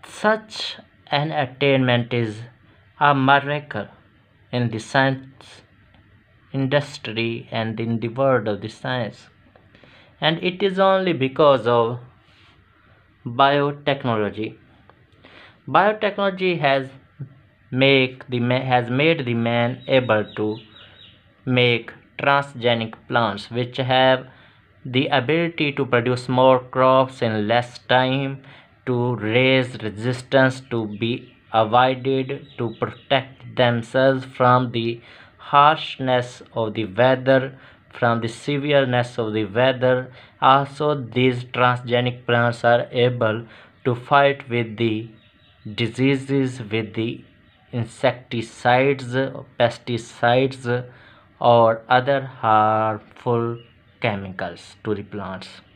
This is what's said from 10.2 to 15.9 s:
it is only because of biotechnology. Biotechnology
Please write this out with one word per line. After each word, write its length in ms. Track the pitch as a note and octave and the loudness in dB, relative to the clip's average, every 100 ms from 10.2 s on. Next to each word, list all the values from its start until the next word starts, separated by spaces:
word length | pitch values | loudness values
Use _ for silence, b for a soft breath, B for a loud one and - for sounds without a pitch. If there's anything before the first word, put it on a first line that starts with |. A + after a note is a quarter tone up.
| D3 E3 | -2 -2
it 200 | F3+ F3+ | -4 -2
is 160 | G3 F#3 | -4 2
only 340 | F#3+ F#3+ F#3+ | 2 2 0
because 540 | D3 C3 C3 D3+ C3 A2+ | -2 -2 2 4 4 2
of 320 | A#2+ A#2 B2 - _ b b b b _ _ _ _ _ _ B2+ | 2 0 -4 -14 _ b b b b _ _ _ _ _ _ -12
biotechnology. 1300 | A#2+ C#3 C#3+ C#3+ C#3+ D3+ C#3 B2+ A2+ G2+ G#2 A2 - _ _ _ _ _ _ B B B B - | 2 4 4 0 -2 -4 -2 -2 -2 -2 -4 -10 -10 _ _ _ _ _ _ B B B B -2
Biotechnology 920 | C#3+ G3 | 2 2